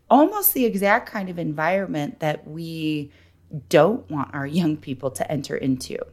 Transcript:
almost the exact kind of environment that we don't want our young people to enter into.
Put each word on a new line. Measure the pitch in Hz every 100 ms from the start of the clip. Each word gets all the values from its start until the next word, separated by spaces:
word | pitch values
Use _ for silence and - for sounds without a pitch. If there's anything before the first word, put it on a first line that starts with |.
| -
almost | 247 330 415 381
the | 277
exact | 240 190 196 226 247
kind | 220 185
of | 175
environment | 160 151 160 190 190 151 147 -
that | 156 151 -
we | 156 165 160 156 151 143 - _ _ _ 147 -
don't | 160 165 247 -
want | 151 131
our | 147 139
young | 160 156 151
people | - 127 135
to | - -
enter | 147 -
into. | - 135 131 - - -